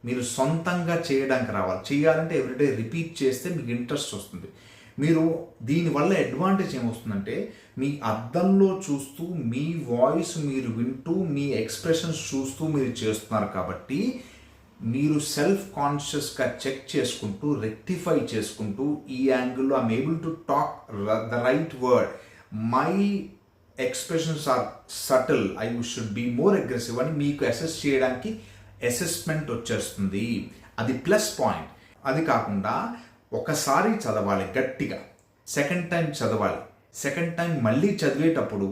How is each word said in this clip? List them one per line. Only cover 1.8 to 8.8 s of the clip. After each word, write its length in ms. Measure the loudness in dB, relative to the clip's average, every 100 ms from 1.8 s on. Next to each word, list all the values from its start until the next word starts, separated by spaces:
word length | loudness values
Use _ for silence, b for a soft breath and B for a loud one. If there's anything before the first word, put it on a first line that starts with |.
| 0
చేయాలంటే 460 | 4 6 4 2 0
everyday 340 | -2 2 2 2
రిపీట్ 480 | -2 -4 -4 0
చేస్తే 260 | 0 2 -4
మీకు 220 | -4 -2 -4
ఇంట్రెస్ట్ 360 | -2 -4 -4 -8
వస్తుంది. 340 | -10 -14 -14 B B B B B
మీరు 460 | 4 4 4 0 -6 -12
దీనివల్ల 480 | 0 2 2 2 4 4
అడ్వాంటేజ్ 580 | 2 2 2 2 0 -2
ఏమొస్తుందంటే, 760 | -4 -4 -6 -4 -4 -6 -6 B B -4
మీ 240 | -4 -2
అద్దంలో 800 | -2 -2 -2 2 4 6 6 4